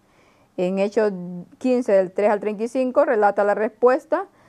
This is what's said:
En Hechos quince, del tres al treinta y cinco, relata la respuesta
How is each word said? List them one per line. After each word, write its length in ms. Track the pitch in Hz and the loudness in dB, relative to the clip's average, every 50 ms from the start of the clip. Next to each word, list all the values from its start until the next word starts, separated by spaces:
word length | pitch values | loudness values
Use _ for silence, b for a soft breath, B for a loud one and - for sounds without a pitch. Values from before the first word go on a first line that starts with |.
| b b b b b b b b b b b | b b b b b b b b b b b
En 220 | - 180 180 190 196 | -4 -4 -2 -2 -2
Hechos 320 | 196 214 - 233 214 208 190 180 175 180 180 175 180 - - _ | -2 0 0 0 0 0 -2 -6 -10 -12 -12 -14 -14 -18 -18 _
quince, 320 | - 254 254 247 247 - | -2 -2 0 0 0 2
del 200 | 202 190 190 180 | 2 2 2 0
tres 200 | - - 208 214 | -2 0 0 2
al 80 | 214 202 | 0 0
treinta 240 | 202 208 214 190 226 | -2 -6 -6 -6 -6
y 40 | |
cinco, 380 | 240 - 262 262 254 247 302 302 | -6 -4 -4 -4 0 2 2 2
relata 380 | 320 247 208 208 202 202 208 202 | 2 2 2 2 2 2 2 0
la 100 | 208 202 | 0 0
respuesta 720 | 202 220 - - _ - 247 254 294 - - 302 339 392 - b b b | 0 -2 -4 -2 _ 2 2 2 2 -2 -4 -4 -4 -4 -8 b b b